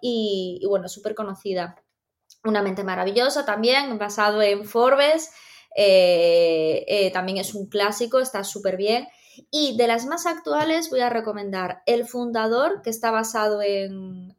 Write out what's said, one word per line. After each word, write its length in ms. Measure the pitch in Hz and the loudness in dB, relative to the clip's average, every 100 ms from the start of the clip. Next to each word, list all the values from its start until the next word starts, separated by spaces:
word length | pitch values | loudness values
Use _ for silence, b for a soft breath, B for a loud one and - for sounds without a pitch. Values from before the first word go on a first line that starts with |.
y, 580 | 247 233 214 196 185 180 | -4 -2 0 -2 -4 -4
y 40 | 196 | 0
bueno, 220 | 196 175 | 0 -2
súper 260 | 208 214 214 | -8 -8 -6
conocida. 640 | 208 190 202 180 170 - _ _ _ _ _ _ | -8 -8 -6 -6 -6 -12 _ _ _ _ _ _
Una 180 | 220 214 | -2 0
mente 220 | 196 190 | 0 -4
maravillosa 600 | 190 180 185 208 262 285 247 | -4 -2 0 2 2 0 -2
también, 520 | 208 233 269 277 214 | 0 2 2 0 -4
basado 440 | 208 208 208 214 | -6 0 0 4
en 240 | 208 202 214 | 2 2 -2
Forbes, 640 | 233 254 277 285 320 - B B B B - | 2 4 6 4 2 -2 B B B B 2
eh, 1120 | 202 190 180 175 170 170 170 165 160 156 - | 6 8 6 6 6 6 4 2 2 0 0
eh, 240 | 202 190 | 0 0
también 260 | 185 185 190 | 0 -4 -6
es 160 | 196 | -6
un 140 | 208 196 | -10 -6
clásico, 520 | 208 202 208 233 254 | -2 -2 -2 0 0
está 240 | 254 202 | 0 -4
súper 340 | 196 208 196 190 | -8 -6 -4 -2
bien. 300 | 208 240 277 B B B _ | 0 -2 -4 B B B _
Y 260 | 302 285 226 | -2 0 2
de 80 | 233 | 2
las 200 | 233 254 | 2 -2
más 180 | 339 339 | -4 -4
actuales 640 | 330 302 294 311 320 330 | -6 -2 -2 0 -2 -2
voy 120 | 254 | -2
a 80 | 240 | 0
recomendar 760 | 233 220 208 202 190 180 - - | -2 -4 -8 -6 -6 -6 -4 0
El 220 | 233 233 | 0 0
Fundador, 720 | 247 240 226 220 233 320 392 | -6 -4 -2 0 0 0 -2
que 80 | 233 | -6
está 220 | 220 226 | -4 -2
basado 500 | 220 226 226 214 208 | -2 -2 -2 0 0
en, 720 | 202 196 196 190 190 185 185 | 0 -2 -4 -10 -12 -14 -16